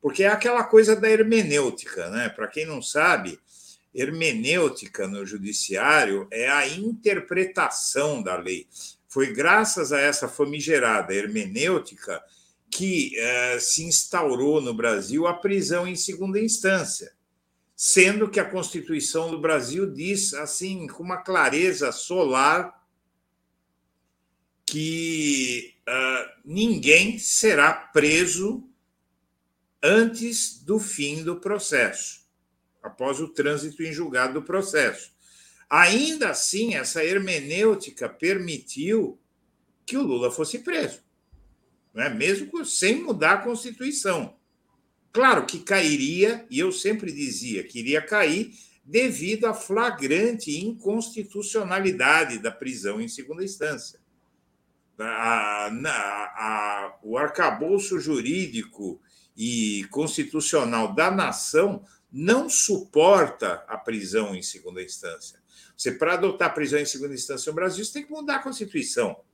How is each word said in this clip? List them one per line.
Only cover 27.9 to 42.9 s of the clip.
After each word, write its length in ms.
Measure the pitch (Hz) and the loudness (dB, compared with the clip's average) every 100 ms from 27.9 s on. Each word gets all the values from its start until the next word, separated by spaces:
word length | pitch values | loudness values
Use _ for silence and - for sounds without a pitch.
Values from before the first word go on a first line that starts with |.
| 156 147 160 175 175 196 262 - _ _ _ _ _ _ _ _ _ _ _ | 4 4 4 2 0 -4 -6 -10 _ _ _ _ _ _ _ _ _ _ _
antes 840 | 147 208 226 226 233 233 - - | 4 6 4 0 -6 -4 -6 -8
do 140 | 139 214 | -2 -2
fim 440 | 202 - 143 151 | 0 -4 -4 -4
do 140 | 160 175 | -6 -6
processo, 840 | 196 208 - 143 - 190 - - _ _ _ _ _ _ | -4 -4 0 2 2 0 -10 -14 _ _ _ _ _ _
após 380 | 107 - 127 135 | -18 -6 -4 -4
o 80 | 156 | -6
trânsito 540 | - 143 147 151 147 | -2 0 0 -6 -8
em 100 | 160 | -8
julgado 400 | 151 165 127 131 | -6 -4 0 0
do 100 | 139 | -2
processo. 680 | - 175 190 156 123 - - _ _ - - _ _ | -4 -4 0 2 0 -2 -16 _ _ -20 -20 _ _
Ainda 600 | 151 175 214 302 320 226 | 6 8 6 0 0 -2
assim, 440 | 139 - 190 226 | 0 -2 -2 -2
essa 300 | 170 127 170 | -2 -4 -2
hermenêutica 1040 | 160 196 190 170 139 170 220 202 - - 120 | 0 0 0 -4 -2 2 2 2 -2 -8 -10
permitiu 1120 | - 170 196 175 143 - 135 160 220 165 - _ _ _ _ _ _ | -2 0 0 -2 -10 -10 -8 0 0 0 -6 _ _ _ _ _ _
que 100 | - | -8
o 80 | 262 | -4
Lula 280 | 254 123 123 | -2 0 -2
fosse 300 | 123 151 233 | -2 -6 -6
preso, 400 | 285 339 - - _ _ _ - _ _ _ _ _ | -4 -4 -4 -8 _ _ _ -20 _ _ _ _ _
né? 160 | 107 139 | -4 -4
Mesmo 380 | 113 151 196 - | 0 0 0 -2
com, 180 | 339 | -8
sem 380 | 302 - 185 | -6 0 2